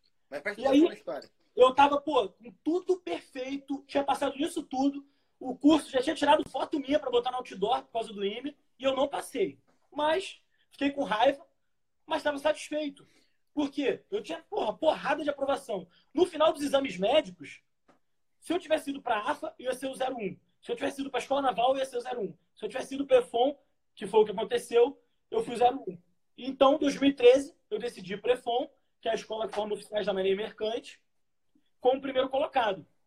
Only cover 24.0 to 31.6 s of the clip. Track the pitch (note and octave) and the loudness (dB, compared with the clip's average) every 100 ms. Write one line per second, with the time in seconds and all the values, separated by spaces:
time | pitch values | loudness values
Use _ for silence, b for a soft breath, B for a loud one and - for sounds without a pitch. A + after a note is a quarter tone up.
24 | G3 G#3+ G#3+ G3 G#3+ A#3+ - A#3 C#4 - | 2 4 4 2 -2 -4 2 4 4 2
25 | _ _ _ A3+ A3+ A#3 A#3+ C#4 - - | _ _ _ -4 -4 2 2 2 -6 -12
26 | _ _ _ - B3 C4 C4+ C#4 C#4+ - | _ _ _ -12 -8 4 6 6 2 2
27 | C#4 C#4 A#3+ C4+ C#4 - _ G#3 A#3+ - | 2 6 8 8 4 -10 _ -6 -6 -8
28 | F3+ G3+ A#3 B3 A#3+ A#3+ D4 _ _ _ | -10 -4 -2 -2 -2 -4 -4 _ _ _
29 | A3+ A3 - A3 A3 - G#3 G3+ - G#3+ | -4 -4 -6 -8 -6 -4 -4 -6 -6 -4
30 | G3+ F#3+ F#3+ F#3+ A3 - G#3+ B3 - - | -2 0 0 0 -4 -6 -6 -6 -8 -20
31 | _ _ _ _ _ _ | _ _ _ _ _ _